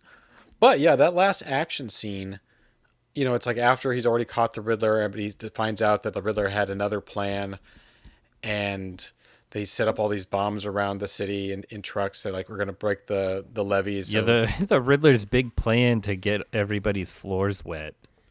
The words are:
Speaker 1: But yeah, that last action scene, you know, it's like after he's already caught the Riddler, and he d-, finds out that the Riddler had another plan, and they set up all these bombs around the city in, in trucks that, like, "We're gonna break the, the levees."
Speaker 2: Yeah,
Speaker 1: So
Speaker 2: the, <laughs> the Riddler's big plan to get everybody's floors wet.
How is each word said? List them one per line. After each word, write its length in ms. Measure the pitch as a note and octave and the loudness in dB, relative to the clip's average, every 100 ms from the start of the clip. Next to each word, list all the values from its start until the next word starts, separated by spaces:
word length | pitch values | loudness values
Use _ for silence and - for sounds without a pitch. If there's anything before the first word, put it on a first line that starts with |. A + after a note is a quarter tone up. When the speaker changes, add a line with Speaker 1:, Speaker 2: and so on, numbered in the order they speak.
| _ - _ _ _ - | _ -20 _ _ _ 4
Speaker 1:
But 180 | B3 E3 | 6 6
yeah, 160 | D#3+ C3+ | 6 6
that 180 | D#3 | 4
last 300 | F3 G3 F#3 - | 4 2 0 -2
action 440 | C3+ E3 - A#2 | -4 -2 -6 -4
scene, 500 | - G#2+ G2 F#2+ F#2+ _ _ _ _ _ _ _ D3 | -4 -4 -6 -8 -12 _ _ _ _ _ _ _ -2
you 100 | C3 | 0
know, 80 | A#2+ | 0
it's 100 | B2 | -2
like 120 | A#2 | 2
after 340 | A#2+ B2+ C3+ | 4 4 2
he's 140 | B2 A#2 | 0 2
already 180 | A#2 | 2
caught 300 | A#2 - A#2 | 0 0 0
the 80 | - | -2
Riddler, 400 | G#2+ A2 A2 A2 | -2 0 2 2
and 120 | G#2 | 0
he 180 | G#2+ G#2 | -2 -8
d-, 180 | - A2 | -8 -10
finds 320 | - A2 G#2 | -4 -2 0
out 220 | G#2+ G#2 | 2 2
that 100 | A2 | -2
the 80 | G2 | -4
Riddler 260 | G2+ G#2 G2 | -4 -2 0
had 220 | G2+ G2 | 0 -2
another 320 | G2 G2+ G#2 | -2 -2 -4
plan, 580 | - G#2 G2+ G2 G2 G2 _ - _ _ - _ _ _ | -6 -6 -4 -4 -6 -10 _ -20 _ _ -20 _ _ _
and 720 | G#2+ G#2 G2+ G2 F#2+ F2+ - _ _ _ _ | -4 -2 -2 -4 -8 -10 -12 _ _ _ _
they 120 | G#2+ | -6
set 240 | G2+ - A2 | -4 0 0
up 120 | A2 | 0
all 100 | G#2+ | 0
these 160 | G2+ F#2+ | -2 -2
bombs 400 | G2 G#2 G#2 G2+ | -2 -2 -2 -4
around 320 | G2 G2+ G2 | -2 -2 -2
the 100 | G2 | -4
city 460 | - G2 G2+ G2 | -4 -4 -4 -4
in, 100 | G2 - | -6 -10
in 120 | G#2+ | -12
trucks 420 | - G#2 G2 - | -8 -4 -4 -4
that, 100 | G2+ | -6
like, 160 | F#2 F#2 | -6 -6
"We're 80 | G2+ | -6
gonna 160 | G2 | -6
break 340 | F#2+ G#2+ G2+ - | -2 -2 -2 -2
the, 380 | G2+ F#2+ F#2+ - | -2 -2 -4 -6
the 100 | A2 | -4
levees." 500 | G2 G2 G2 G2+ F#2 | 2 2 0 -4 -2
Speaker 2:
Yeah, 60 | G#2+ | 0
Speaker 1:
So 40 | A2 | 2
Speaker 2:
the, 400 | A#2 A2+ - G3 | 2 2 0 2
<laughs> 0 | |
the 140 | D3+ | 2
Riddler's 420 | B2 C#3+ D3+ A#2+ | 4 6 6 6
big 320 | G2+ B2+ B2 - | 4 0 0 -2
plan 460 | A2 A#2 B2 A2+ | 2 4 4 2
to 140 | G2+ F#2+ | 0 -2
get 240 | G2+ G#2 - | 0 -2 -2
everybody's 640 | G#2+ G2+ G#2 G#2 G2+ F2+ | -2 0 0 0 -2 -4
floors 500 | - F#2+ F#2 G2+ G2 | -8 -4 0 0 -2
wet. 300 | F2 D#2+ D#2 - _ _ _ | -6 -10 -10 -14 _ _ _